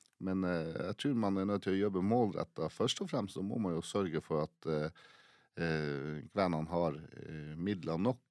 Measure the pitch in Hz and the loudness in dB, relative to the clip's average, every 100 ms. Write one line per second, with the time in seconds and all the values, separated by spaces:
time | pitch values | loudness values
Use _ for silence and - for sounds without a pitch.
0 | _ _ 92 95 90 85 80 - 90 104 | _ _ -2 0 2 0 -2 -4 -4 -2
1 | 143 120 101 98 98 101 98 95 101 95 | 0 2 2 2 2 0 2 2 2 2
2 | 98 120 110 82 80 - 78 - 117 - | 4 4 4 0 -4 -4 -4 0 0 0
3 | 196 139 101 - 98 120 98 82 - 104 | -2 -2 -2 -4 -4 0 0 0 0 0
4 | 95 78 - 80 78 _ - 78 78 - | 0 -2 0 0 0 _ -2 0 0 -6
5 | - - - - _ - 82 80 76 71 | -18 -20 -20 -20 _ -4 -2 0 0 -2
6 | 73 76 - 98 92 80 80 85 85 73 | -4 -6 -4 0 2 2 0 2 2 0
7 | 80 - - 78 76 80 92 98 80 82 | -8 -14 -12 -10 -10 -4 -2 -2 -2 0
8 | 110 120 _ | 0 0 _